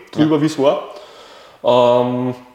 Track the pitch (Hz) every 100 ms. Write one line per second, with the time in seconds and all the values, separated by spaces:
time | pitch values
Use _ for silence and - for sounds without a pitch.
0 | - - 156 151 151 147 139 151 - -
1 | - - - - - - - 123 123 123
2 | 123 123 127 123 -